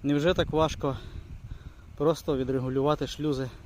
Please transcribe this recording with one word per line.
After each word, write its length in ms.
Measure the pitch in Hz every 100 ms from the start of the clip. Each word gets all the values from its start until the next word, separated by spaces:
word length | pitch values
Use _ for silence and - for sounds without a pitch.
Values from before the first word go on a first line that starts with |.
Невже 300 | 139 143 160
так 160 | 185 160
важко 480 | 151 156 - 143 131 - - - - - - - - - -
просто 400 | 147 156 - 139
відрегулювати 720 | 127 131 127 131 139 151 139
шлюзи 420 | - 151 131 131 -